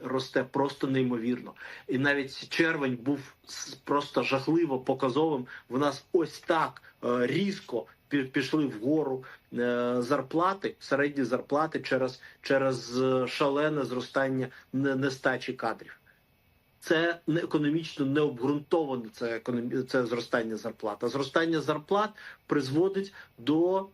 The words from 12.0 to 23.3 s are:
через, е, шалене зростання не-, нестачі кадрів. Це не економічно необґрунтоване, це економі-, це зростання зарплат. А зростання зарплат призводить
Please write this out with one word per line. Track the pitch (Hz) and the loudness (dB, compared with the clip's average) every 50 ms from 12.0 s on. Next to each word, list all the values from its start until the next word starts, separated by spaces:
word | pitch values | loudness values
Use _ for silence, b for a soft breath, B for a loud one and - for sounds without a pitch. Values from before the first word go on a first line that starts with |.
| 131 123 131 - B B B B - | 0 -2 -4 -8 B B B B -2
через, | - 139 135 135 135 131 127 - 117 120 127 131 | 2 2 4 4 2 0 0 -4 -4 0 2 2
е, | 131 131 131 127 | 4 4 2 2
шалене | 120 - - 151 139 139 143 151 156 151 147 135 | 0 0 0 2 2 4 2 2 2 0 0 -2
зростання | 113 123 127 123 - - 139 135 135 131 131 127 123 B B B B - | -2 -4 -6 -6 -2 0 0 2 2 2 0 -2 -4 B B B B -2
не-, | 131 139 139 135 | 0 0 2 2
нестачі | 135 139 139 131 - - 139 127 123 - - 123 | 2 0 0 -2 0 0 0 0 0 -2 -6 -6
кадрів. | - 127 113 104 - - - - - _ b b b b _ _ _ _ _ _ _ _ _ _ _ | -4 -4 -4 -4 -6 -10 -18 -20 -20 _ b b b b _ _ _ _ _ _ _ _ _ _ _
Це | - - 170 160 170 170 170 - - | -2 2 2 4 4 2 0 -2 -2
не | - 151 170 | 0 0 0
економічно | 175 - - 151 151 147 151 165 160 - - - 139 | 0 0 0 2 2 2 0 0 -2 -4 -4 -2 -2
необґрунтоване, | 135 139 151 151 143 127 113 123 139 147 147 143 - 185 165 156 135 131 117 113 107 - | 0 2 2 2 2 0 0 0 0 0 -2 0 0 0 0 2 0 -2 -6 -6 -10 -8
це | - 123 117 117 | -6 -4 -4 -4
економі-, | 113 - 127 120 120 120 123 135 135 127 | -4 -4 -4 -4 -2 -2 -2 -2 -4 -2
це | - - 131 123 | 0 0 0 2
зростання | 113 123 117 117 - - 120 113 113 110 | 2 -2 -4 -2 -2 -2 -2 0 -2 -4
зарплат. | 104 - 113 - - - 107 104 - 123 | -6 -6 -8 -10 -6 -6 -6 -4 -4 -4
А | 120 | -4
зростання | 127 139 139 131 - 170 165 165 165 156 | -2 -2 -4 0 0 0 0 2 0 0
зарплат | 131 139 151 151 151 - 196 202 214 208 B B B B B B _ | 0 0 -2 -2 -2 0 0 2 2 0 B B B B B B _
призводить | - 151 147 131 127 135 160 185 196 196 196 196 196 B B B B | 0 0 0 0 2 2 2 2 2 2 -2 -4 -6 B B B B